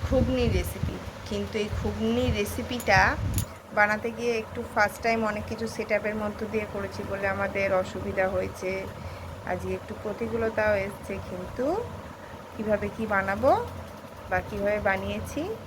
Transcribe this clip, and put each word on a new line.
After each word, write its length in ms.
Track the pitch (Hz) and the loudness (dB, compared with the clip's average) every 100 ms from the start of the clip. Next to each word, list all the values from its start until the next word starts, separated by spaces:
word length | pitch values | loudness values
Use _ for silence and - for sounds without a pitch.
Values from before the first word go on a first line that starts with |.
| - | 4
ঘুগনি 380 | 262 240 254 240 185 | 4 4 4 4 4
রেসিপি। 400 | 180 - - 285 - - - | 0 -2 -4 -4 -8 -10 -6
কিন্তু 260 | 202 202 220 | -4 -2 -2
এই 100 | 214 - | -2 -2
ঘুগনি 440 | 214 208 220 240 254 214 | -2 0 2 4 2 2
রেসিপিটা 640 | 202 - 233 247 226 190 208 294 - - - - - | 0 -2 -4 -2 6 8 8 4 2 2 0 -6 -4
বানাতে 340 | 214 208 214 233 | 4 4 4 -2
গিয়ে 220 | 226 240 226 | -2 0 0
একটু 180 | 220 240 226 | -2 -8 -2
ফার্স্ট 240 | 226 208 208 | 4 4 4
টাইম 160 | 233 226 220 | 2 2 2
অনেক 140 | 208 - | -2 -4
কিছু 160 | 220 226 214 | -4 -4 -4
সেটআপের 400 | 214 208 214 214 | 0 2 2 -2
মধ্য 160 | 208 208 214 | -4 -4 -2
দিয়ে 140 | 220 214 | -2 -2
করেছি 260 | 208 190 - 196 | -4 -6 -6 -4
বলে 160 | 196 196 | -2 0
আমাদের 340 | 196 196 196 196 190 | 0 0 2 2 2
অসুবিধা 420 | 190 185 196 196 190 | 2 -4 -2 2 2
হয়েছে, 360 | 190 190 - 185 190 190 - - - - - - | 2 -2 -4 -4 -4 -6 -8 -10 -10 -10 -10 -4
আজকে 200 | 185 185 185 | -4 -2 -4
একটু 140 | - 220 | -6 -8
প্রতিকূলতাও 720 | 214 202 226 226 226 220 214 202 196 | -6 -4 -2 0 0 2 4 2 0
এসছে, 280 | 202 - 196 - | -6 -8 -6 -6
কিন্তু 360 | 185 185 - 269 392 494 - - - - - - | -8 -6 -2 0 0 -2 -8 -12 -14 -14 -14 -12
কিভাবে 320 | - 214 202 202 196 | -4 2 2 0 -2
কি 80 | 220 | 0
বানাবো 360 | 202 196 202 262 403 480 - - - - - - | 2 2 4 6 6 2 -8 -12 -14 -14 -14 -2
বা 80 | 185 185 | -2 -2
কিভাবে 320 | 208 202 208 202 | 0 2 2 2
বানিয়েছি 520 | 190 196 208 - 285 359 440 | 2 0 -4 -4 -4 -4 -6